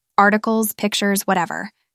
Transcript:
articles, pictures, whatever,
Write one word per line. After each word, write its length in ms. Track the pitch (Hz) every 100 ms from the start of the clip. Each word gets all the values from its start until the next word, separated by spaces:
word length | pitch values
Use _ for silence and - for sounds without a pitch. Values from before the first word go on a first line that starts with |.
| _ -
articles, 560 | 202 214 220 220 220
pictures, 500 | - 208 - 202 196
whatever, 480 | - 190 165 - - _ _